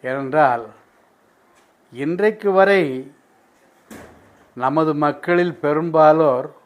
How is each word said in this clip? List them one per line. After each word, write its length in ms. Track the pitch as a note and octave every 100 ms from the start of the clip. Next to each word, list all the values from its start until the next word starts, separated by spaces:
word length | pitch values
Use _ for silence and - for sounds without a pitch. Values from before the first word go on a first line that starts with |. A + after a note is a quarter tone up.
ஏனென்றால், 600 | B2+ C3+ C3+ D3+ C#3+ A#2+ A2 - _ _ _ _ _ _ _ _ _ _ _
இன்றைக்கு 560 | A#2+ C#3+ F3 G#3 G#3+ G3+ F#3+
வரை 240 | G3 G3 D#3 C3 C3+ _ _ _ _ _ _ _ _ - - - _ _ _ -
நமது 360 | B2+ D3+ D#3 D3
மக்களில் 500 | D3 C#3+ - F3 F3 - D3
பெரும்பாலோர் 840 | D3+ E3+ D#3+ D#3 D#3 D#3 B2+ D3 -